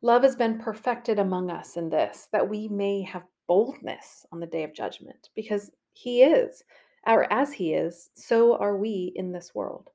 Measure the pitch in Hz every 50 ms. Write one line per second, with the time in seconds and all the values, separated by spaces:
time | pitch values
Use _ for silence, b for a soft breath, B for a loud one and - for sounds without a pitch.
0 | - 233 233 247 247 269 247 - 240 226 226 226 - - 208 - - 254 233 233
1 | - - 220 202 196 190 185 180 185 180 170 160 - - - 175 170 165 165 156
2 | 120 - - - - - - 214 - 196 214 214 214 220 208 202 202 202 202 202
3 | 190 196 - 185 - _ _ _ _ - 175 185 226 247 - - - - - -
4 | - - - - - _ - 170 170 165 165 165 156 151 - - - 101 - -
5 | - - - _ _ _ _ - 220 220 214 202 202 - _ _ _ _ _ _
6 | - 247 247 240 254 294 330 220 - - - - _ b b b b b b b
7 | b - 226 214 - - 208 220 277 285 - - 190 160 156 156 156 165 170 -
8 | - - _ - - - 233 226 233 233 233 - 202 202 202 196 196 226 220 190
9 | 180 180 185 - 185 180 180 175 175 - _ - - - - - - - _